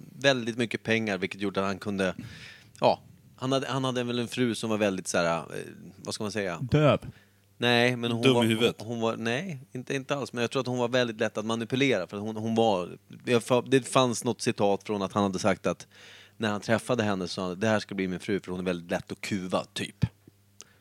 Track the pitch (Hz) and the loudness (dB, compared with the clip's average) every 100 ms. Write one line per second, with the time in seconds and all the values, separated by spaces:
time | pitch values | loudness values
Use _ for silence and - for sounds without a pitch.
0 | - - 139 131 117 113 117 - - 113 | -14 0 2 2 -2 -2 -2 -2 0 0
1 | 110 95 92 98 101 95 98 92 107 98 | 0 -2 -4 -4 -4 -2 -4 -4 -6 -2
2 | 92 - - - - - - - 123 - | -2 -2 -12 -16 -18 -20 -20 0 2 2
3 | - - - - 131 135 131 135 131 123 | -4 -20 -20 -10 -2 -2 0 -2 -2 -2
4 | 120 120 117 - 123 104 113 107 104 92 | -2 -4 -4 0 0 0 -2 2 2 0
5 | - 90 85 82 - 50 80 80 85 95 | -2 0 2 0 -4 -10 -10 -14 -20 -14
6 | 98 - 104 107 98 82 123 147 147 101 | -10 -6 -6 -4 -4 -4 0 4 6 4
7 | - - _ _ _ - 120 120 120 123 | 0 -18 _ _ _ -2 2 4 4 2
8 | 117 117 131 120 113 110 117 - 107 120 | -2 2 4 6 4 4 2 0 -8 -2
9 | 113 113 113 123 190 135 - 127 127 139 | -2 -2 -2 -4 -4 -10 -10 -14 -6 -6
10 | 131 143 120 123 117 139 123 123 120 127 | -2 -4 -4 -2 -2 0 -2 0 2 2
11 | 120 110 110 - 110 117 113 127 139 104 | 0 0 -2 -2 -2 -2 -2 2 2 2
12 | 87 104 107 110 110 113 113 92 87 90 | -2 -6 -6 -4 0 4 6 4 0 -10
13 | _ - - 120 - 123 120 135 117 139 | _ -12 2 2 4 2 4 2 4 4
14 | 127 110 123 107 127 107 101 98 - 104 | 4 2 -2 -2 -2 0 2 0 -2 -4
15 | 95 107 101 92 107 92 92 87 - - | 0 2 2 2 0 2 0 -4 -8 -20
16 | - - - - 110 104 - 110 - 123 | -20 -20 -20 -6 -2 -2 0 0 2 0
17 | 104 95 87 - 92 90 110 107 - 98 | 2 0 -2 -4 -6 -2 2 2 0 -4
18 | 92 87 - 95 - 90 92 87 85 92 | -2 -4 -2 -4 -4 -6 -2 -4 -4 -6
19 | - - - 101 92 95 - - - - | -6 -10 -4 -4 -2 -4 -4 -8 -10 -4
20 | - _ - _ _ _ - _ | -4 _ -20 _ _ _ -20 _